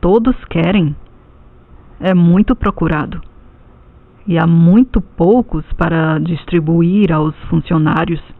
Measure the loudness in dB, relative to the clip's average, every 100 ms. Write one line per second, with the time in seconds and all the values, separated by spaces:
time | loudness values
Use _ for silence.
0 | 2 2 2 -2 -4 -4 0 0 0 -4
1 | -14 -20 _ -20 -20 -20 _ -20 -20 -8
2 | -2 2 4 2 2 0 -2 -4 -4 -4
3 | -6 -10 -14 -20 -20 -20 -20 -20 -20 -20
4 | _ _ -4 -2 2 4 4 4 4 0
5 | -4 -2 2 2 0 -6 -6 -4 -2 0
6 | 0 -2 -2 -6 -2 -4 0 0 2 2
7 | 2 0 -2 -6 -4 -4 0 0 0 -2
8 | -4 -6 -8 -20